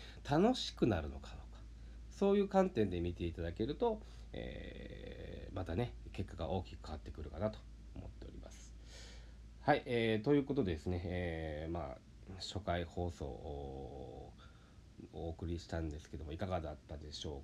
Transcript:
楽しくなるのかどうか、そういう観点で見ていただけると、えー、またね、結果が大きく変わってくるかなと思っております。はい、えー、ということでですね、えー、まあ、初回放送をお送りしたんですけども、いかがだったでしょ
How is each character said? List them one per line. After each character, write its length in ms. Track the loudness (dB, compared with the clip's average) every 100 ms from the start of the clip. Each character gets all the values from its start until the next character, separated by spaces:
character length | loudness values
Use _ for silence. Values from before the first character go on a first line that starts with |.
| -12 -8 4
楽 260 | 6 8 6
し 200 | 0 4
く 120 | 6
な 140 | 6
る 80 | 2
の 100 | -6
か 100 | -8
ど 60 | -10
う 180 | -10
か、 60 | -12 -14 -12 -12 -12 -8
そ 240 | 4 8
う 40 | 8
い 40 |
う 60 | 8
観 220 | 8 8
点 200 | 6 4
で 100 | 4
見 120 | 2
て 120 | 2 -2
い 80 |
た 80 | 0
だ 100 | -2
け 140 | 0 0
る 100 | 4
と、 260 | 2 2 -4 -14 -10
え 1160 | -6 -6 -6 -8 -10 -10 -10 -10 -10 -8 -8 -6
ー、 40 | -6
ま 100 | 0
た 100 | 0
ね、 180 | 0 -2 -10
結 200 | -6 -6
果 60 | -4
が 120 | -2
大 140 | -2
き 120 | -2 -8
く 40 | -8
変 80 |
わ 40 | -8
っ 40 |
て 100 | -8
く 100 | -8
る 80 | -8
か 100 | -2
な 100 | -2
と 100 | -2 -12 -14 -14 -12
思 120 | -10
っ 20 |
て 160 | -10 -12
お 60 |
り 60 | -10
ま 100 | -12
す。 220 | -14 -14 -14 -14 -14 -14 -14 -14 -16 -16 -2
は 120 | 6 6
い、 80 | 6
え 340 | 4 6 6
ー、 40 | 6
と 80 |
い 60 | 6
う 40 |
こ 120 | 6 4
と 80 |
で 100 | 4
で 60 | 2
す 80 | 2
ね、 140 | 0 2
え 640 | 0 0 0 -2 -2 -2
ー、 20 |
ま 240 | -2 -4 -8
あ、 20 | -14 -16 -12 -10
初 200 | -6 -4
回 240 | 0 0
放 260 | 0 -2 -2
送 160 | -2 -6
を 1080 | -6 -6 -6 -6 -6 -8 -8 -10 -10 -12 -14 -16 -18 -20 -20 -20 -16 -12
お 160 | -4 -4
送 180 | -2 -2
り 120 | -2
し 80 | -2
た 120 | -2
ん 100 | -2
で 100 | -4
す 100 | -8
け 80 | -8
ど 80 | -6
も、 60 |
い 60 | -4
か 80 | 0
が 160 | 0
だ 120 | -2
っ 40 | -6 -8
た 100 | -10
で 140 | -8
し 140 | -6 -6
ょ 160 | -6